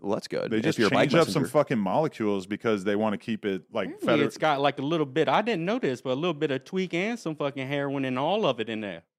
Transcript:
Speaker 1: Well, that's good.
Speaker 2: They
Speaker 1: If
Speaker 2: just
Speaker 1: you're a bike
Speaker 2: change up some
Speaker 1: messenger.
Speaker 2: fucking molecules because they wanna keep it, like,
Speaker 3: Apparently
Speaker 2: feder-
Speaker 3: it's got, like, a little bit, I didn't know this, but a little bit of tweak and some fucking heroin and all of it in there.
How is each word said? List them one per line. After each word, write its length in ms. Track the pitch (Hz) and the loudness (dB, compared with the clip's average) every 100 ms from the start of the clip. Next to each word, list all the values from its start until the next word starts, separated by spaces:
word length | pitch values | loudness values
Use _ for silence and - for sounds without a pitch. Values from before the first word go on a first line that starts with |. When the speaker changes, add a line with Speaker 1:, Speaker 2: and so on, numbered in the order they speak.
Speaker 1:
Well, 100 | 98 | -4
that's 140 | 104 - | -4 -2
good. 220 | - 50 | -4 -2
Speaker 2:
They 80 | 110 | 0
Speaker 1:
If 60 | |
Speaker 2:
just 140 | 110 151 | 0 2
Speaker 1:
you're 100 | 104 | 4
a 20 | |
bike 180 | 104 110 | 4 4
Speaker 2:
change 40 | |
up 140 | 160 151 | 4 4
some 140 | 127 | 2
Speaker 1:
messenger. 60 | 135 | 0
Speaker 2:
fucking 300 | 151 143 127 | 2 2 0
molecules 680 | 95 113 156 - 107 98 92 | 0 0 0 0 0 0 -2
because 380 | 104 120 107 | -4 0 0
they 100 | 92 | 2
wanna 220 | 101 110 101 | 2 2 -2
keep 280 | - 110 107 | -4 -4 -2
it, 160 | 95 - | -4 -4
like, 160 | 110 98 | -6 -6
Speaker 3:
Apparently 180 | 359 339 | -4 2
Speaker 2:
feder- 180 | - | 2
Speaker 3:
it's 120 | 143 - | 2 0
got, 220 | 156 139 | 0 2
like, 180 | 143 139 | 2 0
a 40 | |
little 240 | 139 165 143 | -2 0 0
bit, 220 | 135 143 | 0 2
I 120 | 156 | 2
didn't 240 | 214 196 | 2 -2
know 140 | 160 240 | -2 -2
this, 240 | 180 127 | -2 -2
but 80 | 131 | -2
a 40 | |
little 200 | 127 175 | -2 -2
bit 160 | 151 151 | -2 -2
of 140 | 135 | -2
tweak 280 | - 190 185 | -4 -4 -2
and 260 | 170 202 233 | -2 -2 -4
some 180 | 170 151 | -6 -4
fucking 300 | 143 139 131 | -4 -4 -4
heroin 380 | 143 143 139 | -2 -2 -2
and 140 | 135 127 | -2 0
all 260 | 147 208 | 0 2
of 160 | 185 117 | 2 0
it 80 | 110 | -2
in 120 | 110 | -4
there. 200 | 104 82 - | -6 -10 -14